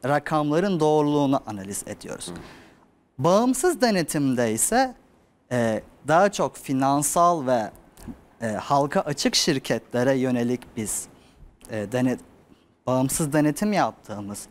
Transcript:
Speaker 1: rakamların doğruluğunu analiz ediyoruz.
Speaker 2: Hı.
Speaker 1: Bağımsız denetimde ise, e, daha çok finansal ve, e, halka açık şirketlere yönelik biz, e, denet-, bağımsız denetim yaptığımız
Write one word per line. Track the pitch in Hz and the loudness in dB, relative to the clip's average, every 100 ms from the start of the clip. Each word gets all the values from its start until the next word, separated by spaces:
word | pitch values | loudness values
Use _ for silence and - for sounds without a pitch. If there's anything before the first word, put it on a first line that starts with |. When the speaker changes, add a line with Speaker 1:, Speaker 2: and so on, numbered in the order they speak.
| 127 | 0
Speaker 1:
rakamların | 147 - 156 147 156 202 175 | 0 0 0 2 0 0 2
doğruluğunu | 156 151 147 147 139 135 - | 4 4 2 2 2 0 -2
analiz | 101 190 - - | -10 -8 -10 -10
ediyoruz. | 104 - - 175 | -12 -12 -12 -12
Speaker 2:
Hı. | 175 - - - _ _ _ _ - | -14 -16 -20 -20 _ _ _ _ -2
Speaker 1:
Bağımsız | 151 196 247 254 370 277 | 2 4 2 2 0 2
denetimde | 247 190 147 156 139 123 117 | 2 2 0 0 0 2 0
ise, | 110 - 233 262 - _ _ _ _ - | 0 0 2 0 -4 _ _ _ _ -6
e, | 123 113 110 - - 131 | 0 0 0 -6 -14 2
daha | 165 202 | 4 4
çok | 190 147 - | 2 -4 -6
finansal | - 131 135 143 143 175 170 170 127 | -4 0 2 2 0 2 2 2 0
ve, | 120 104 - - - - - _ - | 0 -2 -10 -20 -20 -18 -18 _ -8
e, | 113 | -6
halka | 101 - 143 143 190 | -6 0 0 2 -2
açık | 151 143 - - | -2 -2 -2 0
şirketlere | - 135 - 117 - 120 127 | 0 -2 -2 -4 -2 0 2
yönelik | 135 127 123 120 123 - - | 2 0 0 0 -2 -6 -8
biz, | 104 - - - _ _ - _ - | -6 -8 -10 -20 _ _ -20 _ -10
e, | 107 101 | -8 -4
denet-, | 123 127 120 - - _ _ _ _ - | 0 0 -2 -8 -20 _ _ _ _ -2
bağımsız | 127 135 - 156 | 0 0 -2 0
denetim | 151 151 147 208 | 2 2 0 0
yaptığımız | 196 120 - - 104 101 101 - | 0 0 -4 -12 -10 -10 -12 -10